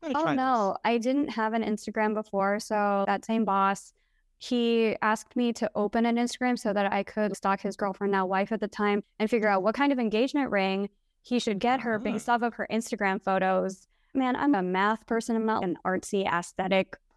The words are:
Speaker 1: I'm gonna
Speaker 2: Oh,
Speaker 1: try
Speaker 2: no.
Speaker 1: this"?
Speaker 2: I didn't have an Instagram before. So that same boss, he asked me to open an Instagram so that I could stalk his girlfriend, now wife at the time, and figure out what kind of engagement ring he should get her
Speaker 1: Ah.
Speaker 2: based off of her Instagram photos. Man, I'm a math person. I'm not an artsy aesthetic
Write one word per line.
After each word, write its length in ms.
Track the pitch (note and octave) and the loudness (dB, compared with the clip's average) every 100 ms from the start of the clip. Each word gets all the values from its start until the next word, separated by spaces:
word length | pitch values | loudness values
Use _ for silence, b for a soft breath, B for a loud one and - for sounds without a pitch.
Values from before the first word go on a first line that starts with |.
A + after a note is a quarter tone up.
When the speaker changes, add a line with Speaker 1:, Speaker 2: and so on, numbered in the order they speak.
Speaker 1:
I'm 80 | D#4+ | -4
gonna 60 | C#4 | -2
Speaker 2:
Oh, 40 | |
Speaker 1:
try 120 | D#4+ C#4 | 0 0
Speaker 2:
no. 320 | C4 B3 G3 | 0 2 0
Speaker 1:
this"? 80 | - | 0
Speaker 2:
I 140 | A3 A#3 | 0 0
didn't 300 | A#3+ C#4 D4 | 2 0 0
have 220 | A3+ A3 | -2 -2
an 120 | A3+ | 0
Instagram 500 | G#3+ G#3+ - A3 G#3+ | -2 -4 -4 0 0
before. 460 | G#3+ G#3+ G3 G3 G#3 | 0 -4 0 0 0
So 420 | - G#3+ G3+ G3 G3 | -2 0 2 2 0
that 160 | G3 | -2
same 200 | - A3+ | 0 0
boss, 480 | G#3 G3 G3 G3 - _ _ _ _ - | 2 2 2 0 -6 _ _ _ _ -14
he 580 | - A#3+ A#3 A#3 A3+ - | -4 0 2 2 2 0
asked 320 | G#3+ A3 - B3 | -2 -2 -4 -2
me 160 | A#3+ | 0
to 160 | A#3 A3 | 0 -4
open 320 | - G#3 A#3 A#3 | -2 0 2 2
an 100 | A#3 | 2
Instagram 400 | A#3+ - B3 A#3+ | 0 -2 -2 0
so 140 | A3 | 0
that 200 | G3+ G3 | 0 0
I 100 | G3+ | 0
could 340 | G3 - G#3 G3 | -4 -2 -2 -2
stalk 240 | G3 G3 | -2 -2
his 160 | G#3 - | -2 -4
girlfriend, 360 | G3+ F#3+ G3+ | -4 -2 0
now 140 | G3 F#3 | 0 0
wife 260 | F#3+ G3+ | 0 0
at 80 | G#3+ | -2
the 80 | G#3 | -4
time, 340 | - G#3 G#3 - - | -2 0 0 -2 -4
and 100 | G#3+ | 0
figure 200 | A#3+ G#3 | 2 2
out 140 | G3 | 2
what 100 | G3 | 2
kind 180 | A3 C#4+ | 2 2
of 60 | B3+ | 2
engagement 520 | A3+ G#3+ C4+ D4 C4+ | 0 0 0 0 0
ring 380 | G3+ F#3+ F#3+ G3+ _ _ _ | 0 0 0 -4 _ _ _
he 160 | - B3 | -4 -2
should 200 | A3+ G3+ | 0 0
get 200 | A#3+ B3+ | 0 0
her 140 | A#3 G#3+ | 0 -2
Speaker 1:
Ah. 20 | |
Speaker 2:
based 300 | G#3+ G#3 A#3+ | -2 -4 0
off 140 | A#3+ | 0
of 120 | A#3 | 0
her 120 | A3 - | -4 -4
Instagram 500 | A3 A3+ G#3+ G3 F#3+ | -4 -4 -2 -2 -2
photos. 640 | - F#3+ F#3+ F#3 F#3 F#3+ _ _ _ | 0 0 2 2 0 -6 _ _ _
Man, 200 | C4+ B3+ B3+ | -2 0 2
I'm 180 | C#4+ | 2
a 80 | G3+ | 2
math 440 | F3+ F#3 G3+ A3 - | 2 2 2 0 -2
person. 280 | A3+ - A3+ | -2 0 0
I'm 100 | A3 | 0
not 160 | A3 | 0
an 120 | F#3 - | -2 -2
artsy 400 | F#3 F#3 - G3 F#3+ | -2 -2 -2 -2 0
aesthetic 680 | E3+ F3 - F#3 F#3+ F#3+ - _ | -2 -4 -6 0 2 0 -6 _